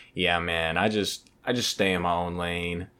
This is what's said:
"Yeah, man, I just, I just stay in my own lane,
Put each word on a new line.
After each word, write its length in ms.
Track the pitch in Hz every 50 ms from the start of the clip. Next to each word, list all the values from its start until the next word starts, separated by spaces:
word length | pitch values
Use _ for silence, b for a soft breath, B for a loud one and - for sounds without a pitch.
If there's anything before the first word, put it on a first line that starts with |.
| B B B
"Yeah, 240 | 90 90 87 87 85
man, 360 | 87 87 85 82 82 80 82
I 120 | 87 98 113
just, 400 | 107 107 95 - - - - - _ _ -
I 80 | 127 123
just 160 | 123 110 -
stay 240 | - - 101 98 92
in 80 | 87
my 120 | 87 87 87
own 220 | 87 87 87 87
lane, 520 | 87 87 87 87 87 87 87 87 87 92 - _